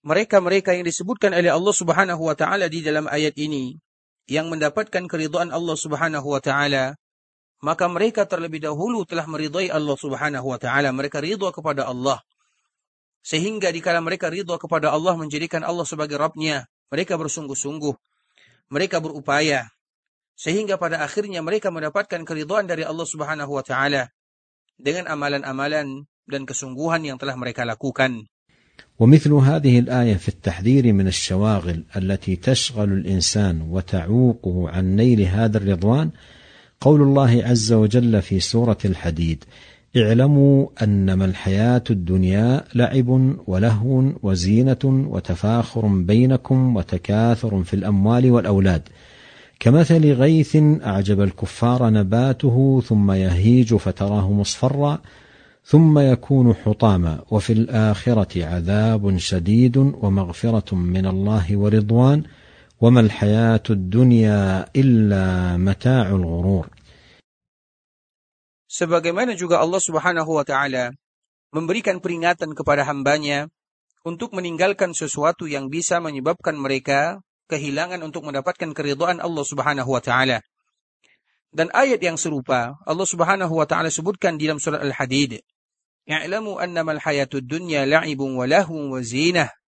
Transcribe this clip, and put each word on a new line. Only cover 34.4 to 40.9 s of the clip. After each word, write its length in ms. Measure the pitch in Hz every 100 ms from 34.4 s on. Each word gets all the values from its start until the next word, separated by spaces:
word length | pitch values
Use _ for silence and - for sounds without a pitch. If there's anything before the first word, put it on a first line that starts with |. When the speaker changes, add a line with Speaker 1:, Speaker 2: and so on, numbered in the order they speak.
| 95 90 85
Speaker 2:
عن 280 | 90 92 98
نيل 240 | 123 113
هذا 360 | 92 98 113 107
الرضوان 520 | 98 90 101 135 156 - - - - - _ _
قول 200 | 143 151
الله 300 | 139 139 131 120
عز 280 | 110 120 110
وجل 500 | 113 107 120 120 107
في 180 | - 95
سورة 380 | - 117 120 104
الحديد: 600 | 101 90 - 80 82 78 - - - _ _ 123
"اعلموا 800 | 107 117 139 143 139 135 - -
أنما 420 | 110